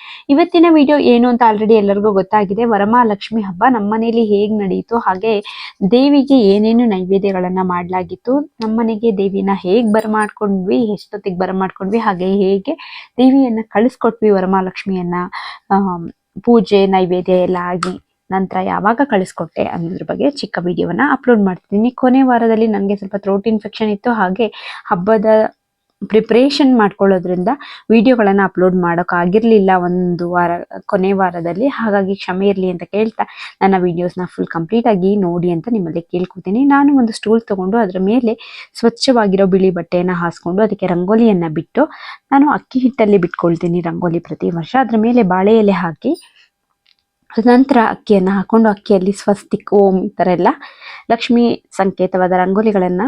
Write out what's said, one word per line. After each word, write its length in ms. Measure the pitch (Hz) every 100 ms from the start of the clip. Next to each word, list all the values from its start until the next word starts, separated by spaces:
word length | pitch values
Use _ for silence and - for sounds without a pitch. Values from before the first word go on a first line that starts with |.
| - - -
ಇವತ್ತಿನ 380 | 277 349 349 339
ವಿಡಿಯೋ 260 | 311 277 294
ಏನು 240 | 247 240 247
ಅಂತ 140 | 240
already 320 | 233 214 214 226
ಎಲ್ಲರಿಗೂ 360 | 202 202 214
ಗೊತ್ತಾಗಿದೆ. 520 | 196 185 214 196 202 233
ವರಮಹಾಲಕ್ಷ್ಮಿ 760 | 208 202 240 233 202 - 220
ಹಬ್ಬ 220 | 196 175 240
ನಮ್ಮ 180 | 240 202
ಮನೇಲಿ 320 | 220 226 226 220
ಹೇಗ್ 300 | 202 208 214
ನಡೀತು, 400 | 196 185 - 233
ಹಾಗೆ 360 | 220 185 220 208 - - - - 190
ದೇವಿಗೆ 480 | 240 277 285 269 269 196
ಏನೇನು 400 | 202 214 226 240
ನೈವೇದ್ಯಗಳನ್ನ 760 | 190 185 196 196 190 180 185 185
ಮಾಡ್ಲಾಗಿತ್ತು, 720 | 175 175 185 175 185 - 269 302 -
ನಮ್ಮ 140 | 220 226
ಮನೆಗೆ 340 | 226 220 233 196
ದೇವಿನ 380 | 196 196 196 196
ಹೇಗ್ 320 | 180 208 226
ಬರಮಾಡ್ಕೊಂಡ್ವಿ, 840 | 214 220 214 208 - 208 196 185 247 226
ಎಷ್ಟೊತ್ತಿಗೆ 460 | 202 - 208 202 180
ಬರಮಾಡ್ಕೊಂಡ್ವಿ, 640 | 185 190 190 - 190 226
ಹಾಗೆ 300 | 226 180 185 196
ಹೇಗೆ 380 | 190 196 190 320 - - - -
ದೇವಿಯನ್ನ 460 | 262 269 262 220 220
ಕಳಿಸ್ಕೊಟ್ವಿ, 640 | 208 240 - 233 220 214
ವರಮಹಾಲಕ್ಷ್ಮಿಯನ್ನ, 840 | 196 185 190 185 - - 185 175 175 180 - - - -
ಆಮ್, 360 | 196 196 175 170 - _ -
ಪೂಜೆ 380 | 233 233 196 202 196
ನೈವೇದ್ಯ 580 | 190 185 180 180 185 175
ಎಲ್ಲ 160 | 180 180
ಆಗಿ 300 | 180 180 180 _ _ -
ನಂತರ 280 | 190 190 185
ಯಾವಾಗ 400 | 190 175 190 233
ಕಳಿಸ್ಕೊಟ್ಟೆ 600 | 285 202 185 - 170 - -
ಅನ್ನೋದ್ರ 400 | 175 165 190 -
ಬಗ್ಗೆ 220 | 185 262
ಚಿಕ್ಕ 260 | 277 208 -
ವಿಡಿಯೋವನ್ನ 440 | 175 170 170 180 277
ಅಪ್ಲೋಡ್ 340 | 269 - 233
ಮಾಡ್ತಿದ್ದೀನಿ. 460 | 196 180 - 202 233 247
ಕೊನೆ 260 | 254 262
ವಾರದಲ್ಲಿ 440 | 262 240 233 220 226
ನನಗೆ 280 | 202 196 202
ಸ್ವಲ್ಪ 220 | 190 202
ಥ್ರೋಟ್ 300 | 202 202 202
ಇನ್ಫೆಕ್ಷನ್ 440 | 220 208 - 214
ಇತ್ತು, 180 | 202 247
ಹಾಗೆ 360 | 226 185 190 214 - - - -
ಹಬ್ಬದ 400 | 202 185 220 220 220 220 - _ _ _ -
ಪ್ರಿಪರೇಷನ್ 720 | 196 220 220 226 269 285 277 247
ಮಾಡ್ಕೊಳ್ಳೋದ್ರಿಂದ 720 | 208 - 196 190 175 180 180 277 - - -
ವಿಡಿಯೋಗಳನ್ನ 520 | 220 220 247 208 196
ಅಪ್ಲೋಡ್ 320 | 190 - 185 185
ಮಾಡೋಕ್ಕಾಗಿರ್ಲಿಲ್ಲ 960 | 175 170 180 180 175 202 233 220 190 185
ಒಂದು 460 | 175 180 180 170 170
ವಾರ, 220 | 175 175 175 - 190 -
ಕೊನೆ 260 | 202 190
ವಾರದಲ್ಲಿ. 540 | 196 185 175 165 175 269
ಹಾಗಾಗಿ 480 | 254 226 202 190 196
ಕ್ಷಮೆ 320 | - 185 202
ಇರ್ಲಿ 220 | 196 185
ಅಂತ 140 | 175 175
ಕೇಳ್ತಾ 340 | 196 220 - 202 - - -
ನನ್ನ 160 | 196 190
ವಿಡಿಯೋಸ್ನ 440 | 180 170 175 185 175
ಫುಲ್ 260 | - 185 165
ಕಂಪ್ಲೀಟ್ 300 | 165 226 240
ಆಗಿ 240 | 202 190 208
ನೋಡಿ 360 | 185 175 175
ಅಂತ 160 | 170 170
ನಿಮ್ಮಲ್ಲಿ 320 | 233 170 165 170
ಕೇಳ್ಕೊತೀನಿ. 500 | 175 180 185 185 208 277
ನಾನು 340 | 277 285 277
ಒಂದು 140 | 226
ಸ್ಟೂಲ್ 300 | 220 208 226 226
ತಗೊಂಡು 300 | 196 185 233
ಅದ್ರ 200 | 208 185
ಮೇಲೆ 300 | 190 240 233 233 - - -
ಸ್ವಚ್ಛವಾಗಿರೋ 720 | - 233 233 - 240 208 185 196
ಬಿಳಿ 240 | 190 190
ಬಟ್ಟೆಯನ್ನ 440 | 175 165 180 180 175
ಹಾಸ್ಕೊಂಡು 480 | 170 - 175 185
ಅದಕ್ಕೆ 240 | 220 196 180
ರಂಗೋಲಿಯನ್ನ 640 | 175 180 226 233 190 165
ಬಿಟ್ಟು 320 | 156 156 - 311 - - - -
ನಾನು 160 | 277 285
ಅಕ್ಕಿ 280 | 202 - 262
ಹಿಟ್ಟಲ್ಲಿ 400 | 247 - 214 202
ಬಿಟ್ಕೊಳ್ತೀನಿ 640 | 170 - 170 165 175 175
ರಂಗೋಲಿ 400 | 170 170 175 165
ಪ್ರತಿ 280 | - - 185 170
ವರ್ಷ. 200 | 156 254
ಅದ್ರ 180 | 254 226
ಮೇಲೆ 240 | 220 247
ಬಾಳೆ 320 | 190 185 190 226
ಎಲೆ 200 | 208 180
ಹಾಕಿ 360 | 175 156 233 339 - _ _ _ _ _ _ _ _ _ _
ನಂತರ 500 | - 233 247 269 254 220
ಅಕ್ಕಿಯನ್ನ 460 | - - 202 185 196
ಹಾಕೊಂಡು 320 | 185 240 220
ಅಕ್ಕಿಯಲ್ಲಿ 420 | 202 - 196 185
ಸ್ವಸ್ತಿಕ್, 600 | 196 - 196 - 202 -
ಓಂ 220 | 202 196 190
ಈ 80 | -
ಥರ 180 | - 175
ಎಲ್ಲ 220 | 175 185 311 - - - - -
ಲಕ್ಷ್ಮಿ 340 | 233 - 240 233 - _ -
ಸಂಕೇತವಾದ 580 | 196 185 185 185 180 185
ರಂಗೋಲಿಗಳನ್ನ 600 | 180 196 220 202 180 180